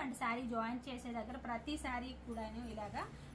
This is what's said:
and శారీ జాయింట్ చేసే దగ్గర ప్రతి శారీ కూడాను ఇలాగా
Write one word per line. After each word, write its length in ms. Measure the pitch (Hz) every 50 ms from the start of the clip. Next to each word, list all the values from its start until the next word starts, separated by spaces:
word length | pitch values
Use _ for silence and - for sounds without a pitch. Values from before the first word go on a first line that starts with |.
and 120 | 311 262 233 -
శారీ 220 | 254 233 233 240 262 233 240
జాయింట్ 320 | 226 226 226 240 254 - 277
చేసే 200 | 254 240 - 254 233 226
దగ్గర 200 | 214 220 247 254 - 240
ప్రతి 280 | 240 233 226 - 294 294 -
శారీ 260 | 277 254 247 240 262 254 - - -
కూడాను 340 | 233 226 220 220 220 233 240 233 220
ఇలాగా 300 | 214 208 202 208 262 370 392 - - - - -